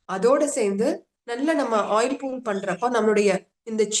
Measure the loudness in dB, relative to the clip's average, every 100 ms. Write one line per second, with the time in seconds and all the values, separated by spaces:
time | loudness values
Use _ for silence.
0 | -10 0 2 4 2 0 -2 0 -2 -2
1 | -8 _ -10 -4 0 0 2 0 2 2
2 | 0 -2 -6 -8 -6 -6 -4 -2 0 0
3 | 2 2 2 0 -4 _ -8 -2 0 2